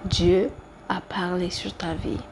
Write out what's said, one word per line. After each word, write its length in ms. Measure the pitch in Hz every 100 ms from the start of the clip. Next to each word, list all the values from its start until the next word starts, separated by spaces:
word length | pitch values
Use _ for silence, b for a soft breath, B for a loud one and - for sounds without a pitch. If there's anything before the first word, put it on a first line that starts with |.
Dieu 480 | 190 - 175 185 240 - - - -
a 100 | 185
parlé 500 | - - 180 180 180
sur 240 | - 196
ta 200 | - 175
vie 240 | 160 - 104 -